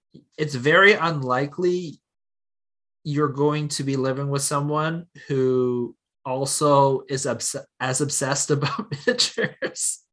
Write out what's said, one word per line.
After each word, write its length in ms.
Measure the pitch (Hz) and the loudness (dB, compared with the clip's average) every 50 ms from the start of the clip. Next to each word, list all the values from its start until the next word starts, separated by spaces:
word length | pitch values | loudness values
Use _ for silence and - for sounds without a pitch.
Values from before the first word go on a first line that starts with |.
| _ _ - - _ _ _ | _ _ -20 -20 _ _ _
it's 200 | - 156 143 139 | -6 -4 -4 -4
very 360 | 120 123 151 165 185 196 202 208 | 0 2 4 6 8 8 6 6
unlikely 1080 | - 160 165 160 143 131 127 123 135 143 139 - 180 185 180 180 180 175 143 113 - _ _ _ _ _ _ _ _ _ _ _ _ _ _ _ _ _ _ _ _ - | 4 2 -2 -2 -2 -2 0 0 0 -2 -4 -4 -2 0 0 0 -2 -4 -8 -12 -16 _ _ _ _ _ _ _ _ _ _ _ _ _ _ _ _ _ _ _ _ -6
you're 240 | 151 139 147 151 135 | -4 -2 0 0 0
going 400 | 127 139 147 151 151 151 151 143 | 0 2 0 2 2 0 -2 -4
to 160 | - - 139 | -4 -4 -4
be 120 | 139 139 | -2 -2
living 320 | 131 131 131 131 139 143 139 | 0 0 -2 -2 -2 -2 -2
with 140 | 139 139 | -2 -2
someone 640 | - - 151 143 147 147 147 151 156 165 165 170 170 _ _ - - - | -2 -2 -2 -2 -2 0 0 0 -2 -2 -4 -6 -8 _ _ -14 -8 -4
who 680 | 139 131 131 127 127 127 127 123 123 120 120 - - _ _ _ _ _ - | 0 0 2 2 2 2 2 0 0 -2 -4 -6 -8 _ _ _ _ _ -8
also 800 | 131 127 135 139 135 - - 151 147 143 139 139 139 135 131 - - | -6 -4 -4 -2 -2 -2 2 4 6 6 6 6 6 4 0 -4 -4
is 180 | 139 135 - | -6 -4 -2
obs-, 300 | 127 117 - - - - 135 - _ _ - | -2 -4 -4 -4 -6 -6 -8 -12 _ _ -6
as 220 | 131 131 127 - | -4 -2 -2 -2
obsessed 480 | 147 139 - - 139 131 139 - - - | -2 -2 -2 -2 -2 -2 -2 0 0 0
<laughs> 60 | 147 | 0
about 340 | 135 139 135 - - 202 - | 0 0 -2 -4 -6 -8 -8
miniatures 1120 | 147 - - - - - - - - 226 208 - - - - - - - - - - - _ _ | -8 -4 -2 0 0 0 0 -2 -2 -4 -4 -4 -6 -8 -10 -8 -6 -6 -6 -6 -6 -8 _ _